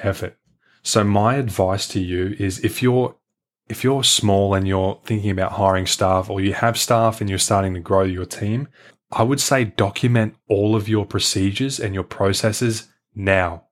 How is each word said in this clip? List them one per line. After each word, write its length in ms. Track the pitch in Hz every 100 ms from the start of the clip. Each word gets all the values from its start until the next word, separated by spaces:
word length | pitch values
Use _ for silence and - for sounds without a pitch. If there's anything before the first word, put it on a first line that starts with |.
effort. 340 | 101 95 87 - _ _ _ _
So 220 | - 113
my 320 | 101 101 110 135
advice 500 | 123 92 92 98 -
to 120 | 101
you 340 | 90 90 92 104
is 200 | 98 95
if 220 | 104 -
you're, 320 | 123 127 123 - _ _ _ _ -
if 160 | 113
you're 180 | 127 139
small 520 | 123 - 104 98 101
and 120 | 98 95
you're 340 | 95 95 -
thinking 260 | - 107 104
about 220 | 95 92
hiring 340 | - 98 95 92
staff, 420 | - 95 92 101
or 120 | 98
you 120 | 98
have 240 | - 117 113
staff 440 | - 117 113 107
and 100 | 101
you're 80 | 95
starting 360 | - 101 95
to 60 | 90
grow 220 | 82 95
your 220 | 95 92
team, 440 | 90 - 104 113 143 _ - _ -
I 100 | -
would 180 | 117 139
say 240 | - 135
document 720 | 110 - 98 - 127 120 107 - -
all 260 | 101 104
of 140 | 110 101
your 180 | 107 98
procedures 720 | 101 - 101 98 98 135 131
and 160 | 107
your 100 | 95
processes 840 | 90 - 98 95 113 107 120 113 - _ _
now 520 | 104 98 95 87 85 _